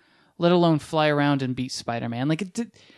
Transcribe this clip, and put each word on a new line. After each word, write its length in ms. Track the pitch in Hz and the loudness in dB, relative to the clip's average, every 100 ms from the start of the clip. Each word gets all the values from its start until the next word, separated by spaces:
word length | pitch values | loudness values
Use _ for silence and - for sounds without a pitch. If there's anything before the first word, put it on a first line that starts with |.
| _ _ _ - | _ _ _ 0
let 120 | 170 | 2
alone 260 | 180 170 151 | 4 4 2
fly 300 | - 160 151 | 0 0 2
around 340 | 147 143 139 | 4 2 2
and 120 | 127 | -2
beat 160 | 127 127 | -4 -6
Spider-Man. 560 | - - 120 120 117 143 | -8 -6 -6 -6 -4 -2
Like, 120 | 160 | -2
it 140 | 185 | -4
di-, 160 | 226 233 _ _ | -8 -10 _ _